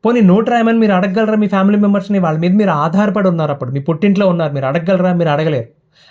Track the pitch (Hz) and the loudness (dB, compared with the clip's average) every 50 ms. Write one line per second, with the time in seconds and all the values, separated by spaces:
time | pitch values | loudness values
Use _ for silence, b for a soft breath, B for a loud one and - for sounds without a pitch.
0 | - 220 240 247 214 180 180 214 226 254 240 233 226 226 226 226 220 208 196 180 | 0 0 2 4 4 4 4 4 2 0 0 0 2 2 2 2 2 2 2 0
1 | 190 202 185 226 220 208 220 214 214 196 202 190 190 202 208 208 208 202 202 202 | 0 -2 -2 -2 -2 0 0 0 0 0 0 0 2 2 2 2 2 2 0 0
2 | 190 202 202 196 180 160 156 156 170 180 185 208 214 190 160 147 151 165 160 196 | -2 -2 -2 0 0 0 -2 0 0 0 2 2 2 0 0 0 -2 0 0 0
3 | 208 202 190 208 190 185 170 165 156 151 143 139 131 123 135 139 139 170 160 156 | 0 0 0 0 0 0 0 0 -2 -4 -4 -6 -6 -6 -6 -4 -4 -4 -4 0
4 | - 202 196 190 208 190 175 170 160 151 143 139 131 131 139 170 160 185 190 180 | 0 0 2 2 2 0 0 0 -2 -4 -4 -4 -4 -2 -4 -2 -2 0 0 0
5 | 185 185 180 175 170 156 147 147 160 160 151 123 113 - _ _ _ _ b b | 0 0 0 0 0 0 0 0 0 -2 -2 -4 -6 -8 _ _ _ _ b b
6 | b b | b b